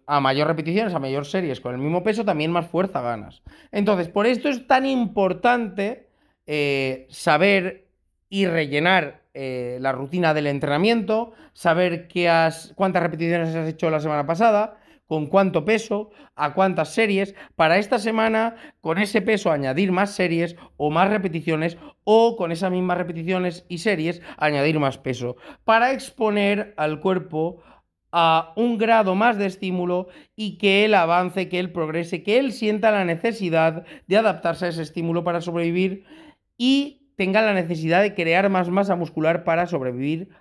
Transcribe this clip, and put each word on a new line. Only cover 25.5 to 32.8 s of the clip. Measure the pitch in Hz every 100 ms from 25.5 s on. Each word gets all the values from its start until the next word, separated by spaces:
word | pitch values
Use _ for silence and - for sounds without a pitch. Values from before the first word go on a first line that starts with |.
| -
para | - 226 254
exponer | 262 - - 220 208 202 202 208 -
al | 151 151
cuerpo | 185 185 - 156 165 175 - - _ _ _
a | 170 165 160 165 -
un | 240 226
grado | 226 226 190 190
más | 240 202
de | 196
estímulo | 185 190 180 180 180 185 - - -
y | 214 165
que | 202 196 214
él |
avance, | 196 165 175 180 190 160
que | 180
él | 180
progrese, | 170 156 165 165 170
que | 202 240
él | 277
sienta | - 214 208